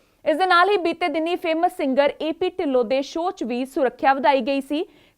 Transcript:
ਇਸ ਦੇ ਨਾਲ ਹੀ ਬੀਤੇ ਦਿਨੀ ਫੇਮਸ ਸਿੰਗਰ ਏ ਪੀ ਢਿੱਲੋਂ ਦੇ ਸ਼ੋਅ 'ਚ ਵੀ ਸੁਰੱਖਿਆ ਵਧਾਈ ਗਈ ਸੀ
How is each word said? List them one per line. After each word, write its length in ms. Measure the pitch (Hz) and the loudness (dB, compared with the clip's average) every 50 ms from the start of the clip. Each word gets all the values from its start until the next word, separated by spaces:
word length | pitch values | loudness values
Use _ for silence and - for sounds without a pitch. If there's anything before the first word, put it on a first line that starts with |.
| _ _ _ _ - | _ _ _ _ -2
ਇਸ 120 | 285 311 294 | -2 0 2
ਦੇ 80 | 370 | 2
ਨਾਲ 240 | 370 359 339 359 381 | 4 4 4 4 4
ਹੀ 80 | 415 392 | 2 0
ਬੀਤੇ 300 | 330 349 339 339 359 349 | 0 -2 -2 -2 -2 -2
ਦਿਨੀ 280 | 285 330 311 339 349 | -2 -2 -2 -2 -2
ਫੇਮਸ 360 | 349 - 339 320 320 339 359 349 - | -2 -2 -2 -2 0 0 -2 -2 -2
ਸਿੰਗਰ 360 | 339 269 262 254 285 285 285 - | -2 -2 2 2 2 2 0 -2
ਏ 100 | 277 311 | -4 -4
ਪੀ 180 | 330 - 370 370 | -4 -2 -4 -4
ਢਿੱਲੋਂ 340 | 359 - 370 294 262 254 247 | -4 -4 -4 0 0 0 0
ਦੇ 180 | 208 254 269 | 0 0 -2
ਸ਼ੋਅ 300 | 277 - - 339 330 370 | -2 -4 -6 -6 -4 -4
'ਚ 120 | 381 - 311 | -4 -6 -6
ਵੀ 220 | 220 247 240 262 | -6 -4 -4 -6
ਸੁਰੱਖਿਆ 480 | 262 - 330 277 240 240 - - 277 269 | -4 -2 -2 -2 -2 -2 0 0 0 2
ਵਧਾਈ 280 | 269 247 311 285 269 | 2 2 2 2 2
ਗਈ 200 | 226 247 277 277 | 0 0 -2 -4
ਸੀ 240 | 262 - 294 294 381 - _ _ _ _ _ | -4 -4 -4 -4 -4 -6 _ _ _ _ _